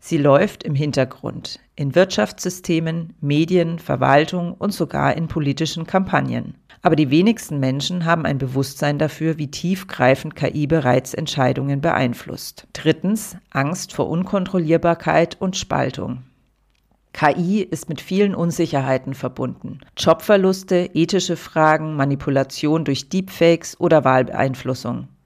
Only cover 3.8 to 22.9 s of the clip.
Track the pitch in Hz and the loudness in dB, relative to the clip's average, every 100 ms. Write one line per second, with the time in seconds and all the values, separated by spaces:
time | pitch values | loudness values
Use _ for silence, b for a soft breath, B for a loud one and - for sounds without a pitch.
3.8 | - 135 131 139 160 180 175 - 208 202 | -4 0 4 4 4 -2 -6 -4 -4 -2
4.8 | 156 143 139 - 165 - 143 139 160 - | -4 0 0 0 -2 -2 -2 -2 -4 -4
5.8 | 165 190 190 147 135 123 - - _ b | -2 -2 0 0 0 -4 -8 -12 _ b
6.8 | 180 156 147 143 190 220 - 147 131 135 | 2 4 4 4 4 2 -2 -2 -2 -2
7.8 | - 180 165 170 160 139 135 131 135 - | -2 -2 0 0 0 -2 -2 -2 -2 -2
8.8 | 147 147 151 - 160 160 147 - 170 185 | -2 0 -2 -2 -4 -2 -6 -6 -4 -4
9.8 | - - 127 135 156 - 139 - 143 160 | -4 0 2 2 0 -6 -4 -2 0 2
10.8 | 131 127 - - 156 - 131 127 139 139 | 2 2 0 -6 -6 0 0 0 -2 0
11.8 | 160 - 127 123 - - - - - - | 0 2 0 -4 -10 -14 -14 -18 -18 -4
12.8 | 156 160 175 220 - - - - 139 180 | -2 0 0 -2 -4 -16 -8 -4 -4 -4
13.8 | - - 110 165 185 202 180 190 160 165 | -8 -4 -2 -2 -2 -2 -2 -2 2 2
14.8 | 170 170 - 160 170 - 190 185 - - | 2 0 2 2 2 -2 -4 -4 -2 -2
15.8 | 127 - - 127 127 _ _ _ _ _ | -2 -4 -8 -8 -12 _ _ _ _ _
16.8 | _ _ _ - 151 147 175 208 190 160 | _ _ _ 0 0 2 0 0 -2 -6
17.8 | - 151 - 185 202 185 170 165 165 143 | -6 -10 -4 0 0 0 -2 0 0 0
18.8 | 131 131 131 131 127 - 127 - - 143 | 0 0 -2 -6 -6 -6 -6 -8 -12 -16
19.8 | - - - 165 - 208 190 190 - 180 | -16 -2 2 2 4 4 4 0 0 0
20.8 | 175 - 170 196 - 170 - - 156 156 | 0 0 2 0 -2 -4 -4 2 4 4
21.8 | 156 151 139 139 - 139 135 - 151 160 | 0 -2 0 0 0 0 0 -2 -2 0
22.8 | 147 | 0